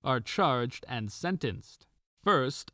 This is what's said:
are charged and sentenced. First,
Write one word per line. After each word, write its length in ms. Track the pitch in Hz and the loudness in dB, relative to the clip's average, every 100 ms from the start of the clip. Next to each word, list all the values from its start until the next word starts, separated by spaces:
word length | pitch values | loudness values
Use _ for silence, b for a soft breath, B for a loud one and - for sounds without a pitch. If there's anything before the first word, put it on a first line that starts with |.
are 160 | - 127 | -2 0
charged 640 | 107 - 180 123 120 - - | 0 2 2 4 0 -4 -8
and 240 | 120 107 | -6 -6
sentenced. 760 | - 175 185 135 92 - - _ _ _ _ | -4 -4 -2 -2 -6 -12 -20 _ _ _ _
First, 480 | - 180 127 - - | 4 4 4 -2 -10